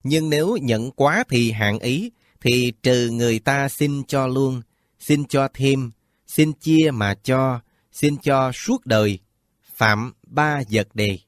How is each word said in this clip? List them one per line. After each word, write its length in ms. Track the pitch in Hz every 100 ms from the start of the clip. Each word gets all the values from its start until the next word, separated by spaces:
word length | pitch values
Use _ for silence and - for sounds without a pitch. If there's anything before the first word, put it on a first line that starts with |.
Nhưng 260 | 131 160 156
nếu 280 | 147 170 226
nhận 340 | 131 110 123
quá 320 | - 139 185 254
thì 220 | 123 117
hạn 280 | 110 104 104
ấy, 320 | 120 139 233 _ _ _
thì 320 | 120 123 123 113
trừ 260 | 131 123 120
người 300 | 117 120 113
ta 300 | - 139 139
xin 340 | - 147 143
cho 240 | 131 139 131
luôn, 340 | 131 135 127 - _ _ _
xin 260 | - 147 143
cho 220 | 139 135
thêm, 380 | - 135 135 127 - _ _ _
xin 260 | - 156
chia 380 | 147 160 160 156
mà 220 | 120 101 101
cho, 360 | - 131 131 123 _ _ _
xin 260 | - 147 143
cho 340 | 143 135 131
suốt 340 | 123 - 254 135
đời, 340 | 110 104 98 _ _ _ _ _
phạm 400 | - 110 104 123 -
ba 380 | _ 131 151 147 107
vật 160 | 107 98
đề. 260 | 107 104 95